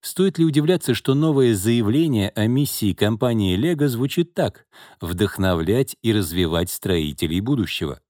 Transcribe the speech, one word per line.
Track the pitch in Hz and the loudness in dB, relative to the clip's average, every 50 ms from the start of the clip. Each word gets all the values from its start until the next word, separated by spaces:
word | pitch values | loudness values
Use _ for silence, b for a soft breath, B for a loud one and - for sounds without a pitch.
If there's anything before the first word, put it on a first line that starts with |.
Стоит | - - - - 185 196 - - | -14 -14 -2 0 0 0 2 2
ли | 165 | 0
удивляться, | 160 143 151 147 156 185 170 - - 120 | 2 2 2 2 2 0 0 0 -2 -2
что | 107 - - 135 | -2 0 0 0
новое | 139 156 160 151 135 131 120 113 | 2 2 2 2 4 4 4 2
заявление | 98 92 110 120 120 113 101 113 143 165 165 135 110 98 98 | 2 0 0 0 2 2 2 2 2 2 2 2 0 0 -2
о | - - 107 110 | 0 0 0 0
миссии | 123 135 147 139 - - - 101 90 | 2 0 0 -2 -4 -2 -2 -2 0
компании | - 104 104 113 110 - 123 117 113 101 95 90 | 0 0 0 0 0 0 0 0 2 2 2 2
Lego | 92 120 170 180 147 147 | 2 0 0 0 0 0
звучит | 147 123 113 127 139 - - 170 - _ | -2 0 -2 -4 -2 0 -2 -2 -2 _
так: | - 170 113 - - - _ B B B B B B | -2 -2 -2 -2 -8 -20 _ B B B B B B
«Вдохновлять | - 85 87 87 104 98 - - 95 92 90 85 80 80 101 123 139 - - _ _ | -8 -8 -2 0 0 -2 0 -2 0 0 2 0 0 0 2 0 0 -2 -4 _ _
и | 113 110 | 0 0
развивать | 107 98 76 82 87 90 82 78 82 85 80 | 0 0 -2 0 0 0 0 0 0 -2 -2
строителей | - - - 101 92 85 78 76 73 - - 80 80 92 | -6 -8 -4 -2 0 0 0 -2 -4 -6 -6 -2 -2 -2
будущего»? | 98 120 147 131 101 - - - - 73 67 - _ _ | -2 0 0 0 -2 -2 -4 -6 -6 -6 -8 -10 _ _